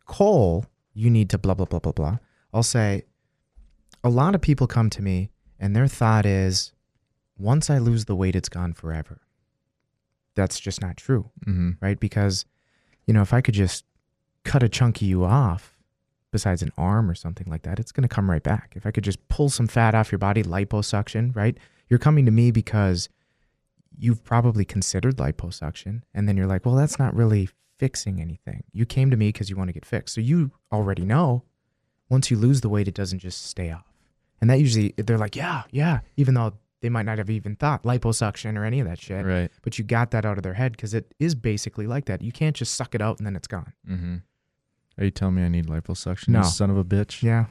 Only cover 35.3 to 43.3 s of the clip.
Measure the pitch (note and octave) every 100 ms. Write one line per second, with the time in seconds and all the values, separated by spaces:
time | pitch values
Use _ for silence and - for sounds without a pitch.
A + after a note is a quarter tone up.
35.3 | A#2 E3 D#3+ A2 B2+ D#3+ C#3 - - C3+
36.3 | B2+ A2+ G#2 _ _ A#2+ A#2+ G#2+ A2 G2+
37.3 | A2 G2+ G#2 D3 C#3 A#2 B2 A2+ A2+ A2
38.3 | - A2 G#2+ G#2+ B2+ G#2 E2+ - F#2+ F#2+
39.3 | F#2 F2 _ - - G#2 A#2 A#2+ A#2 G#2+
40.3 | G2+ F#2+ F#2+ B2+ A2 G#2+ A2 - - D#3+
41.3 | D3 A2+ G#2 - - G#2+ B2+ C#3+ F#2 A2+
42.3 | - D#3 D3+ A#2 - A#2 A#2 G#2+ - G#2+